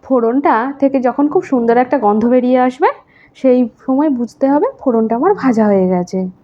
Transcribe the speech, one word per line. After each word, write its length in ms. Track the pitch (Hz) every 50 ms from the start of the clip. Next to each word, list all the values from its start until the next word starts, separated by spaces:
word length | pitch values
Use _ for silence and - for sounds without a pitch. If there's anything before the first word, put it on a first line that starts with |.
| _
ফোড়নটা 520 | - 269 247 226 226 240 277 285 349 262 220 233 269 277
থেকে 200 | 277 277 277 277 269
যখন 260 | 240 254 233 - 285
খুব 160 | 294 294 370 359
সুন্দর 320 | - 277 247 233 233 233
একটা 200 | 240 254 247 -
গন্ধ 260 | 277 220 208 208 220 220 240
বেরিয়ে 300 | 247 254 247 247 254 254
আসবে, 300 | 254 254 254 - 339 480 571 - _ _ _ _ _ _ _
সেই 220 | - - 262 247 254 247 240 - _
সময় 280 | - - 262 269 302 320
বুঝতে 340 | 269 240 240 226 - _ 277
হবে 200 | 269 277 294 370 523 539
ফোড়নটা 360 | - - 269 226 226 220 220 226
আমার 180 | 233 285 381 415
ভাজা 300 | - - 262 233 220 220
হয়ে 240 | 208 202 190 185 185
গেছে। 320 | 185 180 180 - - 185 185 185 185 _